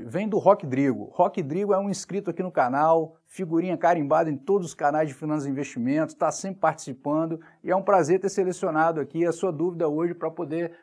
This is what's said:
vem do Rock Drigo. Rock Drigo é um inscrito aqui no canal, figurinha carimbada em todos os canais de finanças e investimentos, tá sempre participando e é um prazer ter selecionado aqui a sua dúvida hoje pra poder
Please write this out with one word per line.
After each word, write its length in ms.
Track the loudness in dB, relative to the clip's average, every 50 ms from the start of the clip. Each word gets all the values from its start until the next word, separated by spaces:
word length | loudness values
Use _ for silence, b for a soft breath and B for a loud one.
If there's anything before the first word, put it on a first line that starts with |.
| -8
vem 240 | -6 -4 -4 -2 -2
do 80 | 0
Rock 280 | 2 6 4 4 4 2
Drigo. 440 | -2 0 2 2 2 0 -2 -4 -4
Rock 320 | 0 2 2 2 2 -2 -6
Drigo 300 | -4 -4 -2 0 0 0
é 40 |
um 120 | 0 0 -2
inscrito 400 | -4 -6 -8 -8 -6 -6 -6 -6
aqui 120 | -6 -6
no 80 | -6 -2
canal, 680 | 0 0 2 2 2 2 4 4 4 4 2 -2 -8 _ _
figurinha 500 | -14 -10 -8 -4 -2 0 0 0 0 0
carimbada 520 | 2 2 2 2 2 2 2 2 2 2 2
em 80 | -2
todos 300 | -4 0 0 0 0 0
os 60 | -4 -6
canais 360 | -2 0 0 2 2 0 -2
de 40 | -4
finanças 320 | -6 -6 -4 -4 -4 -4
e 40 | -4
investimentos, 640 | -4 -4 -6 -6 -6 -4 -2 0 0 0 -2 -2 -2
tá 160 | -2 -2 -2
sempre 300 | -2 -2 -6 -8 -4 -2
participando 760 | 0 0 0 -2 -6 -12 -12 -8 -4 -2 -2 0 0 -2 -4 -8 B B B B
e 80 | B -2
é 60 | -2
um 60 | 0
prazer 400 | 2 4 4 4 4 4 2 2
ter 80 | 0 0
selecionado 720 | 0 0 0 -2 -2 -2 -2 -2 2 2 2 2 2 0
aqui 240 | -4 -4 -2 0 0
a 80 | 0 0
sua 180 | 0 -2 -2
dúvida 380 | -2 0 -2 -2 -2 0 -2 0
hoje 240 | 0 0 -2 -2 -4
pra 180 | -4 -6 -6
poder 400 | -6 -6 -8 -6 -4 -4 -4 -6 -8 B